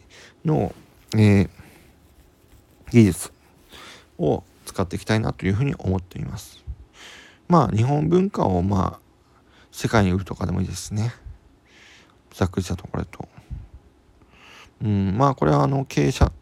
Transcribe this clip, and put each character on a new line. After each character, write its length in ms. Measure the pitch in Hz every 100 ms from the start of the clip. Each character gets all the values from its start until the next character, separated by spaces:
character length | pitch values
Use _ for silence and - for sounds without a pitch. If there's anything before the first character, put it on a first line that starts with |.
| - - - _
の、 300 | 156 156 107 - - - -
え 20 | 110
ー、 340 | 104 98 87 - - - - _ _ - _ _ _ - _ _ -
技 140 | 120
術 280 | 104 82 - - _ _ _ - - - - -
を 240 | 151 - - _ -
使 160 | -
っ 40 | 90
て 100 | -
い 20 |
き 60 | -
た 80 |
い 60 | 110
な 120 | -
と 140 | - 90
い 40 |
う 40 |
ふ 60 | 98
う 40 |
に 100 | 139 -
思 200 | 95 92
っ 60 |
て 160 | - -
い 60 |
ま 120 | - -
す。 260 | - - - - - - - - - - -
ま 220 | 175 104
あ、 40 | 104
日 80 |
本 240 | 123 143 156
文 200 | 180 196
化 160 | 214
を、 180 | - 90
ま 360 | 95 98 85 -
あ、 40 | _ _ _ _ _ - -
世 180 | - -
界 160 | 113
に 80 | 95
売 60 | 92
る 60 | 90
と 80 |
か 100 | -
で 80 | 104
も 80 | 92
い 40 |
い 20 | 92
で 80 |
す 140 | 92 -
し 20 |
ね。 240 | 107 117 - - - _ _ _ - - - - _ _
ざ 120 | - 95
っ 40 |
く 100 | -
り 20 |
し 60 | 90
た 80 | 87
と 80 |
こ 140 | - -
ろ 60 |
だ 40 | -
と。 180 | - - - - - - - - _ _ _ _ - - - - _
う 60 | 107
ん、 280 | 101 98 104
ま 120 | 139
あ、 60 |
こ 120 | 127 143
れ 60 |
は 100 | 147
あ 40 | 139
の、 180 | 135
経 220 | 135 147 143
営 20 |
者、 220 | - - -